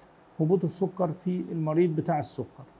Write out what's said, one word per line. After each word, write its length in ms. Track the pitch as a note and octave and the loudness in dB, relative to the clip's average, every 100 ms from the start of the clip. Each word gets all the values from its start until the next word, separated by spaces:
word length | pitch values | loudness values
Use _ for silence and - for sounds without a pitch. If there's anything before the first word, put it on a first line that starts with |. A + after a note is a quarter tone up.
| - - - - | -20 -20 -10 -2
هبوط 240 | D#3 F#3+ | 2 4
السكر 480 | E3+ - F#3 - F3 | 2 0 -2 0 -2
في 320 | D3+ F3+ F3+ F3+ | -2 -4 -4 -4
المريض 440 | E3+ D#3 D#3 F3 D#3 | -4 0 4 4 2
بتاع 240 | E3+ D#3 | 0 -2
السكر. 440 | - - B2 - - | -2 -8 -10 -12 -20